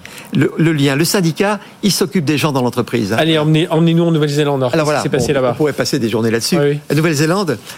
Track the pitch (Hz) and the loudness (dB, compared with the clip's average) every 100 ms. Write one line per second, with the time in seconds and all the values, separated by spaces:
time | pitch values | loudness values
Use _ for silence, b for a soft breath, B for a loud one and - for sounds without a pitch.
0 | B B B - - - 160 156 139 139 | B B B 0 0 2 0 2 2 2
1 | 170 202 165 147 202 202 B B 208 - | 0 0 0 0 -2 -2 B B -2 0
2 | 190 190 143 147 156 135 123 123 - 117 | 0 -2 0 0 0 0 -2 -2 -2 -2
3 | 98 113 160 156 156 156 165 160 165 165 | -2 0 0 2 2 2 2 2 2 2
4 | 170 160 151 143 143 139 127 165 151 143 | 2 2 0 0 0 0 -2 0 0 0
5 | 101 143 120 139 127 120 147 135 123 143 | 0 0 0 0 0 0 -2 -2 -2 -2
6 | 113 110 113 113 - 170 143 147 - 143 | 0 0 0 0 0 2 2 0 -2 0
7 | 170 143 156 190 180 110 B | 0 0 0 0 -2 -4 B